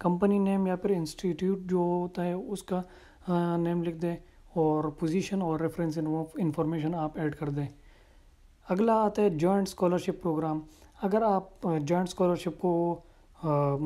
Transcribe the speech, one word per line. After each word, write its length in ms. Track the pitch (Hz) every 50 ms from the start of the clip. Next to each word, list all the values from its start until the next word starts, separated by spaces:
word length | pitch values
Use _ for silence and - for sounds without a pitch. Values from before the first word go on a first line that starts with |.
कंपनी 380 | - 175 175 175 202 202 202 202
नेम 300 | 196 196 196 196 190 185
या 80 | 180
फिर 160 | 180 - 202
इंस्टीट्यूट 680 | 196 170 160 151 - - - 180 165 - 185 190 196 190
जो 200 | 185 180 185 180
होता 440 | 175 175 175 175 175 180 180 190
है 140 | 175 175 175
उसका, 480 | 185 - - 202 190 - - 185 180 180 - - - - - - - - 180
अ, 280 | 175 175 175 170 170
नेम 260 | 170 170 170 175 170
लिख 120 | 170 175 165
दें 220 | 160 175 170 170 170 - - - - - - -
और 340 | 170 160 156 151 151 156 151
पोजीशन 520 | 147 - 170 160 160 196 - - 202 196
और 200 | 185 165 160 151
रेफरेंस 360 | 165 156 160 - 170 160 151 165
इन्फो-, 400 | 156 156 156 160 160 160 - 262
इन्फॉर्मेशन 560 | 185 156 147 170 160 156 170 160 151 156 175
आप 240 | 165 156 151 - 190
ऐड 160 | 156 147 147
कर 140 | - 151 147
दें। 200 | 143 147 143 143 - - - - - - - - - - - - _ _ - - - _ - -
अगला 260 | 185 190 226 226 220
आता 280 | 220 214 208 214 226
है 160 | 208 202 165 147
जॉइंट 300 | 165 180 196 202 190 190
स्कॉलरशिप 540 | - - 190 175 180 170 - 190 180 -
प्रोग्राम। 400 | - 175 156 156 160 160 156 156 156 - - - - - - -
अगर 200 | - 190 202 220
आप, 320 | 226 214 196 190 190 - - - -
अ, 120 | 180 160 156
जॉइंट 300 | 147 147 175 180 185 175
स्कॉलरशिप 500 | - - 185 180 175 160 - 180 160 - -
को, 380 | 180 170 170 170 175 170 170 - - - - - - - - 165
अ, 320 | 156 147 143 143 143 139 139 151